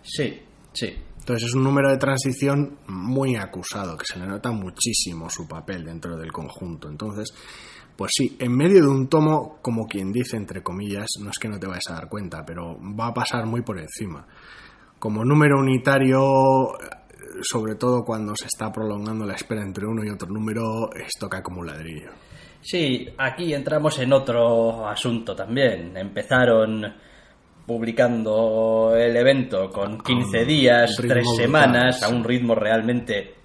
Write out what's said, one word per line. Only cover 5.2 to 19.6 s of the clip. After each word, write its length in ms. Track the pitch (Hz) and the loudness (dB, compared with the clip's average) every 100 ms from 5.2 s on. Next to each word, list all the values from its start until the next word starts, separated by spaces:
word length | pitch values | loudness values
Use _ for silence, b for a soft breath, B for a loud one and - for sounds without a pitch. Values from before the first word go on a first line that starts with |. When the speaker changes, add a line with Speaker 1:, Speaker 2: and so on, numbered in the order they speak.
| 82 | -10
Speaker 2:
su 200 | - 165 | -10 -10
papel 360 | 80 - 92 80 | -12 -10 -10 -10
dentro 300 | 165 90 160 | -12 -10 -10
del 140 | 156 | -10
conjunto. 580 | - - - 90 80 76 | -12 -12 -12 -12 -12 -14
Entonces, 460 | 76 107 104 107 B B B B B B - | -10 -8 -8 -10 B B B B B B -10
pues 160 | 98 | -4
sí, 220 | - 127 - | 0 -2 -2
en 180 | 123 123 | -2 2
medio 260 | 165 196 | 8 8
de 60 | 143 | 8
un 200 | 135 131 | 4 2
tomo, 500 | 160 156 156 151 - | 4 4 2 -2 -8
como 260 | - 113 107 | -4 -4 -4
quien 240 | 101 95 | -6 -2
dice, 240 | 117 120 117 | -2 -2 -6
entre 260 | 95 95 | -6 -10
comillas, 460 | - 92 104 101 110 - | -8 -8 -6 -6 -6 -8
no 100 | 101 | -10
es 80 | - | -8
que 80 | 110 | -8
no 100 | 101 | -8
te 80 | 95 | -8
vayas 220 | 87 - | -8 -8
a 40 | |
dar 140 | 85 80 | -10 -10
cuenta, 360 | 104 92 80 76 | -10 -10 -12 -12
pero 320 | 85 85 82 | -12 -12 -12
va 300 | 98 104 113 | -10 -6 -4
a 60 | |
pasar 300 | 120 113 120 110 | -4 -4 -4 -4
muy 160 | 117 | -4
por 180 | 117 92 | -6 -10
encima. 440 | 78 - 104 76 - B B B B B B _ | -12 -10 -10 -10 -18 B B B B B B _
Como 240 | 113 107 120 | -6 -2 4
número 320 | 151 147 139 | 6 6 4
unitario, 600 | 135 131 127 139 131 131 135 135 135 131 123 - - - _ - - - | 4 2 4 4 4 4 6 6 6 6 2 -4 -14 -16 _ -20 -14 -8
sobre 320 | - 120 110 | -4 -2 -2
todo 280 | 107 123 123 | 0 2 2
cuando 320 | 113 110 104 | 0 -4 -4
se 120 | 104 - | -6 -8
está 260 | - 110 | -6 -6
prolongando 540 | 110 110 101 107 110 107 | -4 -4 -4 -4 -4 -6
la 80 | |
espera 260 | 92 - 110 | -8 -6 -6